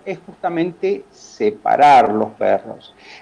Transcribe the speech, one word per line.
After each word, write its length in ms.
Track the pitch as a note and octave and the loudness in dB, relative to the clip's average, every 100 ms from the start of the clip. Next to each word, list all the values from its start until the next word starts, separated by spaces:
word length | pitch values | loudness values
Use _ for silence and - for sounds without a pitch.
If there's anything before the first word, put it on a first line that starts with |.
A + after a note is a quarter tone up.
es 160 | - F3 | -14 -14
justamente 760 | - - F#3 E3+ F3+ F3 F#3+ G3 - | -16 -12 -8 -4 -6 -4 -6 -6 -10
separar 1000 | _ - - G#2+ - - - D3 C3+ G#2+ | _ -20 -6 -4 -4 -2 2 6 6 4
los 180 | G#2+ G#2+ | -2 -6
perros. 640 | - G2+ G2 A2+ - - _ - - | -4 -2 -2 -6 -18 -20 _ -20 -20